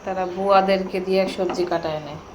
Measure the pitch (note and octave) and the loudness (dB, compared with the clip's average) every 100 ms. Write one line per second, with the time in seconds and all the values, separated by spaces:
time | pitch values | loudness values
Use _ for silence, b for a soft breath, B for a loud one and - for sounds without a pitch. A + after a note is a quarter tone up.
0 | - F#3 F#3 F#3 G3 G3 F#3+ F#3+ F#3 F#3+ | -6 -6 -4 -2 4 4 6 0 0 -4
1 | F#3 F#3+ F#3+ - F3+ E3+ F3 E3+ E3 D3+ | 0 2 2 -2 -2 -2 -2 -2 -2 -6
2 | D3 D#3 - | -8 -14 -16